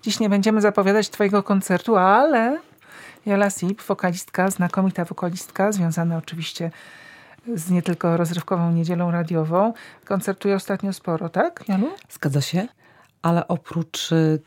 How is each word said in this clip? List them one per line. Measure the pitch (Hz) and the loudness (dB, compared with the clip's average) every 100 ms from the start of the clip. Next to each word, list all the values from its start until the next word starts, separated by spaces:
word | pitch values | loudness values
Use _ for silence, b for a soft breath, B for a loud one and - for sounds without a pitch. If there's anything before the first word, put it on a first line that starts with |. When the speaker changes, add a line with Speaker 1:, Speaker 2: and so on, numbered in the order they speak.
Speaker 1:
Dziś | 226 - | -4 -2
nie | 214 | 2
będziemy | 202 208 214 | 4 4 4
zapowiadać | 208 202 190 208 208 | 4 4 4 2 0
twojego | - 202 202 | -2 2 2
koncertu, | 196 196 - 180 - | 2 0 2 -2 2
ale | 208 185 214 302 254 226 311 - _ B B B B | 4 6 6 4 4 2 -2 -8 _ B B B B
Jola | 208 196 202 | -2 2 2
Sip, | - 175 208 | 0 -4 -4
wokalistka, | - 196 180 175 - - 190 | -4 -2 -2 -4 -6 -2 0
znakomita | 190 175 - 190 180 | 0 -2 2 0 -2
wokalistka, | 170 160 175 180 - - 196 | -6 -6 -6 -6 -10 -2 0
związana | 208 170 165 170 165 | 2 0 0 -2 -2
oczywiście | - 165 160 - 165 B B B B B B B 233 | -6 -10 -10 -8 -8 B B B B B B B -8
z | 220 165 | -8 0
nie | 180 | 0
tylko | 165 170 175 170 | 0 0 0 2
rozrywkową | 170 175 - 180 170 | 0 -2 -2 0 2
niedzielą | 165 165 175 175 | 0 0 -2 0
radiową, | 170 165 165 156 175 220 226 B B | -2 0 -2 2 2 2 -2 B B
koncertuje | - 196 202 190 202 | -6 -4 -4 -2 -2
ostatnio | 196 - 190 196 | -2 -2 -4 -4
sporo, | 190 - 165 165 | -6 -4 -4 -2
tak, | 180 330 339 - | 0 0 -2 -2
Jolu? | 190 262 392 _ | 0 0 -4 _
Speaker 2:
Zgadza | - 151 139 | -6 -2 0
się, | - 175 233 _ b b b _ | 0 -2 -4 _ b b b _
ale | 170 170 - | 0 0 0
oprócz, | 175 - 170 160 - - | -4 -4 -6 -6 -8 0
y, | 165 156 156 | 2 2 0